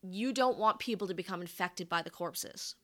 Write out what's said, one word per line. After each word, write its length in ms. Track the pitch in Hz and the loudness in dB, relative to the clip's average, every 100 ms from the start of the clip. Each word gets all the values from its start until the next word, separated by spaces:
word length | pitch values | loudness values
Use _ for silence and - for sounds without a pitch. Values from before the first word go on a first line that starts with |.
you 280 | 190 185 247 | -8 -2 0
don't 260 | 262 254 233 | 4 4 6
want 220 | 214 - | 4 4
people 260 | - 214 196 | 0 0 0
to 80 | |
become 260 | 180 180 185 | -2 -2 -4
infected 480 | 175 - 180 - 170 | -6 -2 -2 -2 0
by 140 | 170 | 0
the 80 | 165 | 0
corpses. 640 | - 170 - - - - - | -4 -6 -4 -8 -8 -10 -10